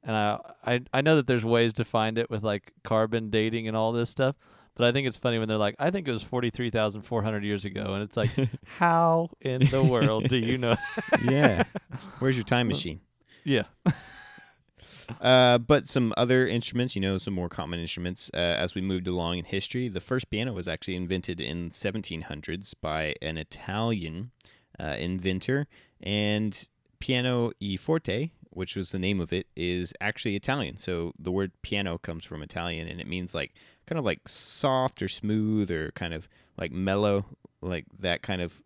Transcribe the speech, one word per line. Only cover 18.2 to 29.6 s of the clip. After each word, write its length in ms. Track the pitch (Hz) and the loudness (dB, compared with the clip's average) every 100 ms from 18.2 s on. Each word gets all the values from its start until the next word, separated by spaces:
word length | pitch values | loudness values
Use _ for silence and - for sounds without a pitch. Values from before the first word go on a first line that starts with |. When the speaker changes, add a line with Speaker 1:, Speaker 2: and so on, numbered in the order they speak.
| - | -6
Speaker 2:
uh, 40 | - | -2
as 360 | 87 85 90 | 0 0 0
we 60 | 98 | -2
moved 260 | 95 92 90 | 0 0 0
along 320 | 90 85 90 | -2 0 -4
in 60 | |
history. 440 | 82 98 - 123 123 | -2 -4 -4 -4 -4
The 120 | 101 | -6
first 300 | - 127 - | -2 -4 -2
piano 220 | 107 123 | -4 -4
was 140 | 101 87 | -4 -6
actually 300 | 80 - 92 | -6 -4 -4
invented 440 | 87 92 87 87 | -2 -2 -2 -6
in 300 | 62 85 85 | -4 -6 -6
seventeen 520 | - 104 107 - 80 | -6 -6 -4 -6 -10
hundreds 520 | 80 76 76 87 - | -8 -10 -8 -8 -8
by 400 | - 78 78 78 - | -8 -4 -2 -2 -4
an 160 | 76 80 | -6 -6
Italian, 920 | 80 - - 101 113 110 82 82 120 _ - _ _ - | -8 -12 -6 -2 0 -2 -4 -8 -12 _ -20 _ _ -10
uh, 160 | 78 62 | -6 -4
inventor. 680 | 82 92 92 92 - 135 143 - _ _ | -2 -2 -2 -2 0 -2 -2 -10 _ _
And 680 | - 104 104 107 107 98 - _ _ _ | -4 0 2 2 0 -2 -8 _ _ _
piano 540 | - 127 127 123 117 - | -2 0 2 0 0 -2
e 160 | 101 95 | -4 -4
forte, 540 | - 160 - 101 156 _ - | 0 -2 0 -2 -4 _ -16
which 240 | 87 90 | -8 -6
was 160 | 98 90 | -4 -4
the 80 | 95 | -2
name 220 | 92 98 | 0 0
of 120 | 82 | 0
it, 140 | 90 - | -2 -4
is 380 | - | -6